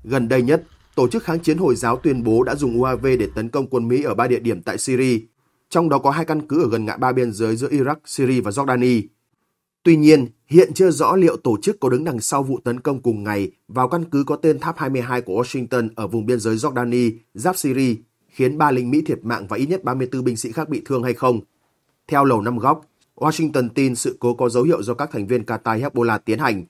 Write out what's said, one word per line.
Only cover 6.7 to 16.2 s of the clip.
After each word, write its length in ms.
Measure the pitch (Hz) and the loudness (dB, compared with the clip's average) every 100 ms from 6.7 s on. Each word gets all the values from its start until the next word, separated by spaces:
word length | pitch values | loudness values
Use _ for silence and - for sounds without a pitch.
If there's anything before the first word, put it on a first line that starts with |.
| 113 110 | 0 -4
ngã 120 | 110 | -2
ba 140 | 127 | -2
biên 220 | 131 123 | 0 -2
giới 220 | 98 110 113 | -2 -2 -2
giữa 140 | 131 | -2
Iraq, 260 | 147 131 156 - | -2 -2 -4 -8
Syria 360 | - 131 127 | -2 0 0
và 100 | 123 | 0
Jordani. 500 | 104 139 123 127 120 104 _ _ _ _ _ _ _ | -4 -2 2 2 2 -2 _ _ _ _ _ _ _
Tuy 120 | 175 160 | 4 6
nhiên, 320 | 151 151 120 _ _ | 8 6 4 _ _
hiện 260 | 160 - | 6 6
chưa 180 | 131 185 | 4 2
rõ 240 | 139 151 190 | 4 2 4
liệu 220 | 170 120 | 2 2
tổ 200 | - 160 | -2 0
chức 180 | - 214 | -2 -2
có 100 | 131 | 0
đứng 140 | 127 | 0
đằng 160 | 160 123 | -2 -4
sau 240 | - 139 | -2 -2
vụ 160 | 135 127 | -2 -4
tấn 160 | 123 120 | -4 -4
công 220 | 143 139 | -4 -2
cùng 220 | 123 107 | -2 -2
ngày 280 | 104 104 95 _ - | -2 -2 -4 _ -6
vào 220 | 117 131 | -2 0
căn 160 | 175 165 | 0 -2
cứ 180 | 139 | -2
có 120 | 139 143 | 0 0
tên 240 | 160 143 | 2 0
Tháp 180 | 160 165 | -4 -6
hai 120 | 156 | -4
mươi 120 | 135 | -4
hai 200 | 120 123 | -2 -4
của 220 | 95 95 | -2 -4
Washington 460 | 123 135 120 123 113 110 | -2 -6 -2 -2 -2 -6
ở 120 | 104 | -4
vùng 180 | 113 | -4